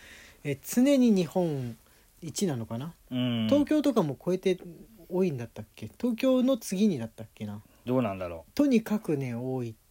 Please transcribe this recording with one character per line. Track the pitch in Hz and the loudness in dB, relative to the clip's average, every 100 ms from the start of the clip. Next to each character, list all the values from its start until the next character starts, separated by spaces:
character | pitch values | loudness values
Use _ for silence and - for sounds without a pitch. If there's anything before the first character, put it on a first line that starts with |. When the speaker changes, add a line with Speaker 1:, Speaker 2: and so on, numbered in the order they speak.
| - - - - | -20 -20 -20 -12
Speaker 1:
え、 | 143 139 | -8 -6
常 | - 240 269 277 | -2 2 4 6
に | 247 | 6
日 | 190 156 | 4 2
本 | 190 170 143 120 113 _ _ _ _ | 0 0 -2 -6 -10 _ _ _ _
一 | 160 - 190 | -12 -4 -2
な | 123 | -2
の | 110 | -6
か | 113 | -8
な？ | 160 - _ | -10 -14 _
Speaker 2:
う | - | -4
ん。 | 175 117 156 | -2 0 2
Speaker 1:
東 | 285 277 | 2 4
京 | 302 | 2
と | 294 | 2
か | 240 | 2
も | 156 123 | 0 -2
超 | - | -4
え | 185 | -2
て | 196 180 175 165 - - - | -2 -2 -6 -18 -20 -20 -6
多 | 185 185 | -2 0
い | |
ん | 131 | -2
だ | 117 | -8
っ | |
た | - | -12
っ | 107 - | -16 -14
け？ | - - | -16 -6
東 | 247 226 | -4 0
京 | 262 254 | 2 2
の | 254 247 | 2 0
次 | - 185 214 | -2 0 0
に | 143 | 0
だ | 113 | -6
っ | |
た | - 110 | -10 -16
っ | |
け | - 107 | -12 -10
な？ | 104 - _ - | -10 -16 _ -2
Speaker 2:
ど | 127 | 0
う | |
な | 113 | 0
ん | 95 | -4
だ | 87 | -8
ろ | 82 - | -10 -8
う。 | |
Speaker 1:
と | - 285 | 0 2
に | 233 | 2
か | - 214 | 2 -4
く | - 143 | -2 -4
ね、 | 131 | -4
多 | 117 127 131 | -6 -6 -6
い | 120 | -6
っ | 113 _ | -12 _